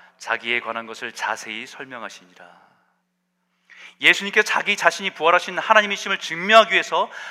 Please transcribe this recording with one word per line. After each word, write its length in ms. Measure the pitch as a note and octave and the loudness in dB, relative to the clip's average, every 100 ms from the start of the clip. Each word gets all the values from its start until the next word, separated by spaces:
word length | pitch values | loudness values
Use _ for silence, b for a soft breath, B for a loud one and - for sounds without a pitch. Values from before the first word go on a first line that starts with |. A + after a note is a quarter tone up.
| b _ | b _
자기에 440 | - A2+ A#2 A#2+ | -6 -6 -4 -4
관한 260 | A2+ A2+ A2+ | -4 -8 -10
것을 240 | A2+ A#2+ | -12 -12
자세히 560 | - - A2 - A2 B2+ | -8 -6 -6 -8 -14 -14
설명하시니라." 1000 | - C3+ B2+ G#2 - F2+ F2 F2+ F2 _ _ _ _ _ _ _ _ _ _ _ B B B | -16 -16 -14 -14 -16 -20 -20 -20 _ _ _ _ _ _ _ _ _ _ _ _ B B B
예수님께서 460 | C#3+ F3 G3 A3 G#3+ | 4 4 2 0 0
자기 280 | - - G3+ | -2 -2 0
자신이 360 | - - G3 | 2 0 -4
부활하신 480 | - D#3 F3+ F#3 F3+ | -2 2 2 0 -6
하나님이심을 580 | D3+ G#3+ G#3 G3 G3+ F#3+ | 2 2 2 -4 -6 -6
증명하기 520 | - E3 F#3 A3+ G#3 | -6 -6 6 6 8
위해서 400 | F#3 D#3 E3 A3 B B | 2 0 -2 -2 B B